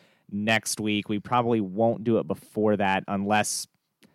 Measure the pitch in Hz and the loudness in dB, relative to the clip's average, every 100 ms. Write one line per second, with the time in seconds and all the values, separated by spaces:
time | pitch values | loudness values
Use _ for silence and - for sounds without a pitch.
0 | _ _ - 101 107 110 - - 107 104 | _ _ -10 -4 0 0 0 -4 -2 -2
1 | - 104 - 123 120 117 95 95 113 - | -2 -6 -2 0 2 0 0 0 0 0
2 | 113 110 71 95 - - 107 101 98 95 | 2 0 0 -6 -6 0 2 2 2 0
3 | - 98 101 104 104 - - _ _ _ | 0 -2 2 2 2 -4 -10 _ _ _
4 | _ | _